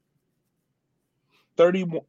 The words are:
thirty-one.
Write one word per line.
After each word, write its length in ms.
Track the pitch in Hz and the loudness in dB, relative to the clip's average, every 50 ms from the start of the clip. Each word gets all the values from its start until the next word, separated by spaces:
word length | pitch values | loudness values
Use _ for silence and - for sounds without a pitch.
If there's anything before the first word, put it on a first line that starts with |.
| _ _ _ _ _ _ _ _ _ _ _ _ _ _ _ _ _ _ _ _ _ _ _ _ _ _ _ _ _ _ _ | _ _ _ _ _ _ _ _ _ _ _ _ _ _ _ _ _ _ _ _ _ _ _ _ _ _ _ _ _ _ _
thirty-one. 460 | - 170 180 180 190 185 170 160 151 - | 2 2 2 2 0 -4 -6 -8 -10 -12